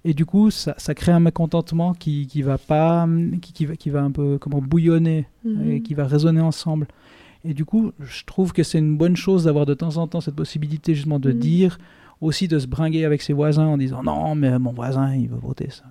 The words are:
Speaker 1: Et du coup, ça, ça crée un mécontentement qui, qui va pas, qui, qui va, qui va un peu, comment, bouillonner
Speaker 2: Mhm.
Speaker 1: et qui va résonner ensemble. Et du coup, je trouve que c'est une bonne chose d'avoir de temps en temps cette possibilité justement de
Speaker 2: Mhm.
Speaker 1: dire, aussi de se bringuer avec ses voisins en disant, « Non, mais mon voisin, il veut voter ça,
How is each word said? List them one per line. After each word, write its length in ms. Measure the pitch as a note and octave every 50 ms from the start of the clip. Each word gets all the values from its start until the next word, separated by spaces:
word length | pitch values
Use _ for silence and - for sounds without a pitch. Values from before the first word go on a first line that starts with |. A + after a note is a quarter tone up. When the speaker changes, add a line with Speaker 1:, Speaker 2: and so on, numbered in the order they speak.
| -
Speaker 1:
Et 100 | E3+ D#3
du 120 | C#3+ D#3+
coup, 260 | - - G3+ G#3+ G#3+
ça, 220 | - - - D#3 C#3+ -
ça 160 | - - D3
crée 200 | - - F3 F3
un 80 | E3
mécontentement 720 | E3+ E3+ - - E3 D3+ - E3+ D#3+ - D#3+ E3 E3+ F3+ F3
qui, 340 | F3 - D#3 D3 D3 C#3+ C3
qui 140 | - D3
va 160 | C3+ C#3 C3+ C3
pas, 500 | - - D#3 D3+ D#3+ E3 E3+ E3+ E3+ E3 E3 E3 E3+ E3+ E3+ F3+
qui, 120 | F3 - -
qui 120 | - D#3 C#3+
va, 80 | D#3+ -
qui 120 | - D3+
va 120 | C#3+ C#3+ C#3+
un 80 | C#3+
peu, 260 | C3+ D3+ C#3+ C#3+ C#3 C#3
comment, 220 | - D3 C#3 C#3+
bouillonner 680 | C3 C3+ D#3+ E3+ D#3+ E3+ E3 E3 E3 E3 D#3+ D#3 C#3+ - _ _ -
Speaker 2:
Mhm. 260 | A3+ G#3+ G#3+ A3 A3+
Speaker 1:
et 100 | A3+ A#3
qui 120 | A3+ A3+ D3
va 120 | D3 C#3+
résonner 360 | C3 C#3+ D3 D3+ E3 D#3+ D#3+
ensemble. 460 | E3 D#3+ D3+ - - E3 D#3 D#3 D3 - - _ _ - - - - - - _ -
Et 80 | E3 D3
du 100 | C#3+ D#3+
coup, 300 | - - A3 A3 A3 - -
je 240 | C#3+ B2 - - -
trouve 260 | - - - F#3+ F3
que 120 | - E3+ D#3
c'est 160 | - - D#3+
une 180 | D#3 D3+ D3+ D3
bonne 180 | E3 F3 F3+
chose 300 | E3+ - G3 F#3+ F#3 D#3+
d'avoir 200 | E3 C#3+ D3 D3
de 80 | C#3 C#3+
temps 200 | C3 E3 E3 D3+
en 120 | E3 E3 D#3+
temps 120 | - E3+
cette 160 | - D#3+ C#3+
possibilité 580 | D3+ D#3 - - D3+ D3+ D3 D#3 D3+ - E3 D#3+
justement 260 | C#3+ C#3+ D#3 D3 C#3
de 120 | C3 C3
Speaker 2:
Mhm. 80 | C3 A#2
Speaker 1:
dire, 380 | A#2+ D#3 E3 F3 F#3+ F3+ F3 - - - - - - - - -
aussi 300 | D3+ D#3+ D3+ - F#3 E3
de 100 | D#3+ D3+
se 80 | B2+ -
bringuer 380 | B2+ C#3 D#3+ D#3+ D#3+ D#3+ D#3+
avec 160 | D3+ D3 C#3+
ses 100 | - - D3
voisins 340 | C#3 D3 D3+ D3 D3+ D#3 D#3
en 100 | D3+ C#3+
disant, « 260 | C3+ C3 C3 B2+ B2+
Non, 320 | D#3 D3+ D3+ D#3 D#3 D3+
mais 220 | D3+ C#3+ C3 B2+ B2+
mon 120 | B2+ A#2+ B2
voisin, 400 | A#2+ A#2+ B2+ C3 C3+ C3+ C3+ C3+
il 140 | C3+ A#2+ A#2+
veut 100 | A#2+ A#2
voter 280 | A#2+ B2+ C3 - - C#3
ça, 140 | - - - B2+